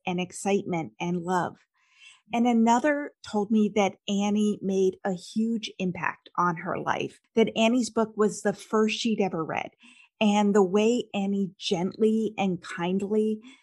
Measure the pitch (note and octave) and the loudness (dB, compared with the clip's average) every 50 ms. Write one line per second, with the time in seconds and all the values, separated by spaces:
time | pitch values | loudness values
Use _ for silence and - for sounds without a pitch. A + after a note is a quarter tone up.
0 | _ F#3 F3+ F3+ F3+ F3 - - - G3 G3+ G3+ G3 G3+ F3+ E3 D#3 G#2+ - - | _ -4 -4 -4 -4 -6 -8 -6 -2 0 0 0 0 -2 -2 -2 -4 -6 -8 -6
1 | E3+ F3 F3 F3+ E3+ F3 F#3 F3+ D#3+ - - - _ _ _ _ _ _ _ _ | -4 -2 -2 -2 -2 -2 0 0 -2 -2 -6 -12 _ _ _ _ _ _ _ _
2 | - - - _ _ _ A3+ A#3+ A#3 B3 A#3+ A3+ A3+ A#3 A#3 B3 A#3 D4+ C#4+ C#4+ | -20 -20 -20 _ _ _ -2 0 2 2 4 4 4 4 4 4 4 2 0 0
3 | D4 - - _ - - - G#3 G3+ - A3+ G#3+ G#3+ G3+ - A3 G3 F#3+ - - | -4 -8 -12 _ -14 -6 -4 -4 -2 2 2 2 2 2 2 2 0 0 0 -4
4 | _ - G#3 G3 G3+ G#3 G3+ G#3+ G#3+ G#3 G3+ - - F#3+ F#3+ F#3+ F#3+ F#3 F#3 - | _ -4 -2 -2 0 0 0 2 2 0 0 -2 -4 -2 0 2 2 0 0 -2
5 | - G3+ F#3 F3+ - - - A3 A3 A3+ A#3 A3 A3 - - - F#3+ F#3 F3 E3+ | -4 -6 -6 -6 -8 -8 -4 -2 -2 -2 -2 -4 -6 -8 -8 -6 -6 -6 -4 -4
6 | - - - - _ - - - F3 F3 E3+ E3+ F#3 F3+ - - F3+ C#3+ - - | -6 -6 -6 -8 _ -8 -4 -2 -2 -2 -2 -4 -6 -6 -6 -4 -4 -4 -4 -4
7 | - C3+ - - _ _ _ A3+ A3+ G#3+ - - A3+ A3+ A#3+ B3+ A3+ - - A#3 | -4 -6 -10 -14 _ _ _ 2 2 2 2 0 0 2 2 2 0 0 0 -2
8 | A3 A3 A3 G3 G#3+ G3+ - - - G#3 F#3+ - - - - A3 A3 G#3+ G#3+ - | -2 -2 0 0 0 0 0 -2 -4 -4 -4 -4 -6 -2 0 2 2 2 0 -2
9 | - A#3 G#3+ G#3 G3+ F3+ F3+ E3 D#3+ - - - - - - _ - - - - | -2 -2 0 0 0 -2 -2 -4 -4 -4 -4 -6 -6 -8 -12 _ -20 -20 -20 -20
10 | _ _ _ _ A3 G#3 G3+ G#3 G#3 G3+ G3+ G#3 G3 F3 F#3 G#3 G#3+ A3+ B3 B3 | _ _ _ _ 2 2 4 4 4 4 6 6 4 4 4 4 4 4 2 0
11 | - - - G3+ G3 G3 G3+ G3 G3 F3 - - - - G3 E3 F3+ F#3+ - - | -2 -4 -4 -4 -2 -2 -2 -2 -2 -4 -6 -8 -6 -4 -2 -2 -2 -4 -2 0
12 | A3 A3 A3 A3 A3 - A3 - G3 F#3+ F3+ F3 - - - - G#3+ B3 - G3 | 2 2 2 2 0 -2 -2 -2 -2 -2 -2 -4 -6 -10 -8 -6 -4 -2 -2 -2
13 | G3+ G3 G#3+ G#3+ G#3+ A3 G#3+ G#3+ - - - _ | -2 0 0 0 0 0 -2 -4 -8 -14 -20 _